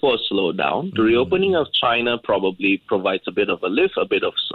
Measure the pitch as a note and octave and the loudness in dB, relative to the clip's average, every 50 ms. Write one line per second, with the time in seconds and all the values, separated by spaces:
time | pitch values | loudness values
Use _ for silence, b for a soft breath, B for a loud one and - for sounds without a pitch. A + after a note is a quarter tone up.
0 | - C#3 A#2+ A2 - - G2+ G2 F#2+ E2+ D#2+ - D2 C2+ D#2 G#2+ D3+ G3 - G#2 | 0 2 2 2 0 -2 -2 0 0 0 0 0 -2 0 0 -2 -4 -4 -2 0
1 | A2+ A2 A#2 A#2+ C3 - F#3 F#3 G3 G3 F#3 E3 C#3+ - - - - B2 A#2 A#2 | 2 4 4 4 2 2 2 0 2 2 2 0 0 -2 -2 -2 0 0 0 0
2 | A#2 A#2+ A#2+ A2+ - - G#2+ F#2+ F#2+ F#2+ F#2 - F#2+ G2 G2 F#2+ _ - A2 G2 | 0 -2 -2 -4 -2 0 0 0 0 0 -2 -2 0 0 0 0 _ -2 -2 0
3 | F#2 G2 F#2+ F#2 - - F#2 G#2 G#2 G2+ F#2 E2+ - F2+ G2 C#3 F#3 G3 - - | 0 0 -2 -2 -4 -6 -2 -2 -2 -2 -2 -4 -2 -2 0 2 0 0 0 -2
4 | G2+ G2 G#2 F#2+ - - - - - - | -2 0 0 0 -2 -2 -4 -4 -6 -6